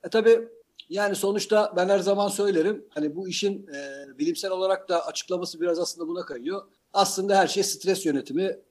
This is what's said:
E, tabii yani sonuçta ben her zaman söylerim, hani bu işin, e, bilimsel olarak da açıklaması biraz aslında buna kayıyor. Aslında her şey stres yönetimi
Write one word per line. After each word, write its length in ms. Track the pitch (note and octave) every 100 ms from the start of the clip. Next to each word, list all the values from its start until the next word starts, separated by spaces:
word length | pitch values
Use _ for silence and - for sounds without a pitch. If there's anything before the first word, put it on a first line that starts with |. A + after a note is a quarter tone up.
E, 60 | F3+
tabii 300 | A3+ A3+ A3+ A3+ - _ - -
yani 260 | F#3 G3+ G3
sonuçta 580 | G3 G#3 G3 G#3+ G#3 F3+
ben 140 | F3+
her 100 | G3+
zaman 280 | F#3 G3 G3+
söylerim, 580 | G3 G3+ F3 F3 A3 -
hani 260 | D#3 D3+ D#3+
bu 140 | F#3
işin, 380 | F3 G3+ G3 -
e, 120 | C#3+ C#3 C#3 C#3 C3
bilimsel 320 | D#3 E3 G3
olarak 380 | F#3 F#3+ F#3+ -
da 160 | E3+ D#3+
açıklaması 560 | - - F3+ F3+ D#3+
biraz 180 | F3 E3+
aslında 280 | E3+ E3+ D#3+
buna 180 | F3 E3+
kayıyor. 360 | B2+ C3+ F#3+ - _ _
Aslında 440 | G3 F#3+ - G3 G3
her 100 | F3
şey 160 | G3+
stres 420 | F#3+ - F#3 F#3 D#3+
yönetimi 520 | C#3 - C#3 F#3+ E3 _